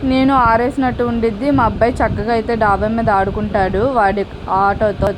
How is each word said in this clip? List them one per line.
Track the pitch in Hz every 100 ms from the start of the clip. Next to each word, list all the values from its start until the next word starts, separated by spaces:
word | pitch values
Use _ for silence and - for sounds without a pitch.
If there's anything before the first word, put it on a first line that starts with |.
| 269
నేను | 262 269 269 233
ఆరేసినట్టు | 226 247 - 262 240
ఉండిద్ది. | 240 233 226 202 269
మా | 277 226
అబ్బాయి | 196 233 240
చక్కగా | 226 202 208
అయితే | 233 220 233
డాబా | 214 196 208
మీద | 226 226
ఆడుకుంటాడు | 196 196 202 214 202 190 190 247
వాడి | 254 202 202 196 - - 190
ఆటోతో. | 196 202 214 196 196